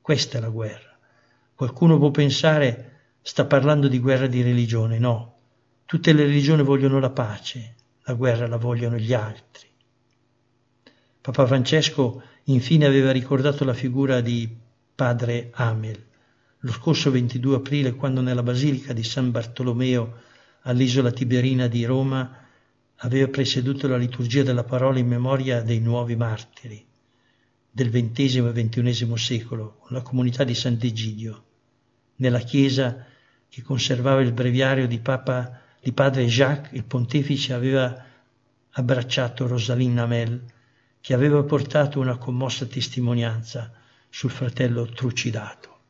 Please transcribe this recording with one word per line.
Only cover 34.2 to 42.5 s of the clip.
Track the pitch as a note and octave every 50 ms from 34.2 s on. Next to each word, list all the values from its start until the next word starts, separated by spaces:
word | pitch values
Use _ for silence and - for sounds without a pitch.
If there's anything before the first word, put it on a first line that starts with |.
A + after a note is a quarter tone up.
| C3+
il | A#2+ A#2
breviario | A#2 B2+ B2 A#2+ B2+ C3+ C3+ C3+ C3 C3
di | A#2+ A#2+ A#2
Papa | A2+ C3+ C3+ B2+ - - C3 B2+ B2 A#2+ - - _ _ _ _ _
di | C3+ A#2+
padre | - C#3+ C#3 C3 C3+ B2
Jacques, | A#2+ A2+ A#2 C#3 C3 D3+ C#3+ - - -
il | C3 A#2
pontefice | - - B2+ A#2+ A#2 - D3+ C#3 C#3+ C#3+ C3 - - C3
aveva | A#2+ A#2+ C3 C3 C3+ C3 B2 B2 - - - _ _ _ _ _ _ _ _ _ _ _ _
abbracciato | _ - B2+ A#2+ C3+ B2 A#2+ - - - C3 A#2+ - - C3+
Rosalind | A#2+ B2 B2 G#2+ A#2 B2 A#2+ B2+ B2 A#2+
Hamel, | A#2+ A#2 A#2 A#2+ A#2 A#2 A2+ A#2+ B2 B2 A#2+ _ _ _ _ _ _ _ _ _ _
che | _ - C3
aveva | B2 C3+ C#3+ D3 D3 C#3+
portato | C#3+ D#3 D3 - - - D3+ C#3+ C3 - C#3
una | C3 B2+ B2
commossa | B2 - - B2 B2 C3 B2+